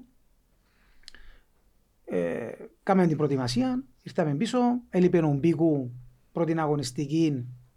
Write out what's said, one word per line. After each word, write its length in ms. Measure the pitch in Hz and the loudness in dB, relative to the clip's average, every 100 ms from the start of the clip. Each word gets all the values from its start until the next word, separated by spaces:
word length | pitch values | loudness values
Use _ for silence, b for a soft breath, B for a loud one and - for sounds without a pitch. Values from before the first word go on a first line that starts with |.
| - _ _ _ _ _ b b b b b b b b b _ _ _ _ _ - | -10 _ _ _ _ _ b b b b b b b b b _ _ _ _ _ -8
Ε, 440 | 90 87 - 113 - 202 _ | -4 -4 -6 -10 -12 -18 _
κάμαμε 240 | - 190 175 | 2 4 4
την 100 | 147 | 2
προετοιμασία, 680 | 151 135 123 240 254 254 269 _ | 0 0 -2 -2 -2 -4 -8 _
ήρθαμε 340 | - - 156 143 | -8 -4 -2 -2
πίσω, 220 | 220 247 240 247 - | -2 0 0 0 -2
έλειπε 280 | 190 180 180 | 2 4 4
ο 160 | 156 | 2
Μπίκου 580 | 143 165 151 165 143 123 123 - _ _ | 2 2 2 2 2 -2 -10 -20 _ _
πρώτην 280 | 165 160 165 | -4 -2 0
αγωνιστική, 840 | 151 147 123 143 139 160 160 135 123 - _ | 0 -2 -4 -6 -2 0 0 0 -6 -14 _